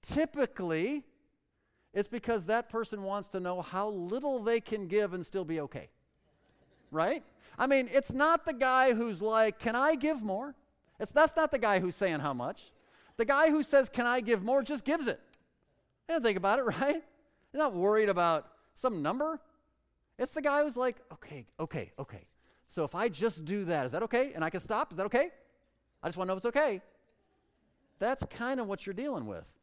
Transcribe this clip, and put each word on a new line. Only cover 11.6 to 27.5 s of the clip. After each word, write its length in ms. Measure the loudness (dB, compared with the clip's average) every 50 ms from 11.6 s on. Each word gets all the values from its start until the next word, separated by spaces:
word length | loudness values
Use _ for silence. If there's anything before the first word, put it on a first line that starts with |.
| 2 4 4 4
who's 160 | 2 0 -2
saying 240 | 0 0 0 0 0
how 120 | -2 -2 -2
much. 380 | -2 -4 -6 -8 -10 -16 -20 _ _ _ _ _ _ _ -20 _
The 80 | -2 2
guy 240 | 2 6 6 6 6
who 120 | 6 4
says, 280 | 2 6 6 6 6 6
"Can 160 | 0 -2 0
I 160 | 2 2 0
give 200 | 2 2 0 2
more?" 220 | 2 2 2 2 2
just 220 | 0 -4 -4 0
gives 220 | 0 0 2 2
it. 120 | -2 -4 -4 -8 _ _ _ _ _ _ _ _ _ _ _ _ _ _ _ _
They 60 | -4 -2
don't 100 | 0 2
think 140 | 2 0
about 220 | 2 2 2 2 2
it, 40 | 2
<laughs> 160 | 0 0 0
right? 240 | 0 0 0 -2 -4 -12 _ _ _ _ _ _ _ _
They're 100 | -2 0
not 120 | 0 0 0
worried 340 | 2 2 4 4 4 4
about 420 | 4 2 2 4 2 2 0 -2 -8 _ _ _ _ _
some 280 | -4 -2 -2 -2 0
number. 400 | -2 -2 -2 -2 -2 -4 -4 -8 -12 _ _ _ _ _ _ _ _ _ _ _ _ _ _
It's 140 | -6 -6 -4
the 100 | -4 -2
guy 220 | 0 2 2 2 2
who's 140 | 0 0
like, 200 | 0 -2 -2 -2 -4 -16 _
"Okay, 360 | -20 -20 -18 -18 -16 -16 -18 _ _ -8
okay, 320 | -8 -6 -6 -8 -8 -8 _
okay. 300 | -14 -12 -12 -12 -18 -18 _ _ _ _ _ _ _ _ _
So 140 | -4 -4 -4
if 120 | -2 -2
I 120 | -2 -2
just 380 | -2 -2 0 -2 -2 -2 -4 -8
do 200 | -6 -4 -4 -2
that, 200 | 0 0 0 0
is 60 | -2
that 120 | -2 -4 -4
okay? 300 | 0 0 0 0 0 -2
And 100 | -4 -4
I 60 | -4
can 100 | -4 -6
stop? 320 | -6 -2 -2 -2 -2 -4
Is 60 | -4
that 80 | -6 -6
okay? 260 | 0 2 2 2 0 -2 -16 _ _ _ _ _ _ _ _ _ _ _ _
I 60 | -8
just 100 | -8 -4
wanna 120 | -4 -2 -2
know 40 | -4
if 40 |
it's 80 | -2 -2
okay." 340 | 0 2 2 2 2 0 -2 -8 -16 _ _ _ _ _ _ _ _ _ _ _ _